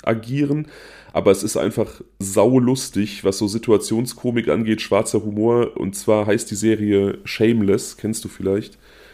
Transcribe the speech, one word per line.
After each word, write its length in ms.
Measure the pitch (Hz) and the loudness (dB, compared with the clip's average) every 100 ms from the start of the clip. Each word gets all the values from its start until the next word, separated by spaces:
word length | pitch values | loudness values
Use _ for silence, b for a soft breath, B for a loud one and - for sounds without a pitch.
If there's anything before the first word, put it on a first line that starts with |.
agieren. 640 | - 113 107 139 139 151 151 B B B B | -2 -2 -2 -2 0 -2 -6 B B B B
Aber 160 | - 98 | 0 2
es 140 | 95 | 2
ist 120 | 98 - | 0 -2
einfach 460 | 92 117 104 - - - | -2 -2 -4 -6 -20 -12
saulustig, 1080 | 95 98 113 131 123 131 - 101 101 - | -4 2 4 4 2 0 -2 -4 -4 -2
was 140 | 98 98 | -2 0
so 100 | 104 | -2
Situationskomik 1040 | 113 117 104 - 110 131 - 123 117 113 | -2 2 2 2 -2 -4 -6 -4 -2 0
angeht, 320 | 87 110 110 | 0 0 -2
schwarzer 420 | - 101 110 107 | 0 0 0 -2
Humor. 540 | 107 104 113 120 113 - | -2 -2 2 2 0 -4
Und 180 | 98 98 | -6 -4
zwar 300 | - 107 104 | 0 2 2
heißt 240 | 107 - | 0 -2
die 60 | 101 | -2
Serie 640 | 110 110 104 98 98 - - | 0 2 2 2 2 -2 -8
Shameless, 720 | - 110 117 98 98 - - | 0 2 4 2 0 -2 -8
kennst 280 | 104 113 95 | -6 -6 -10
du 20 | |
vielleicht? 520 | - 95 101 - - b b b | -6 -2 -2 -4 -18 b b b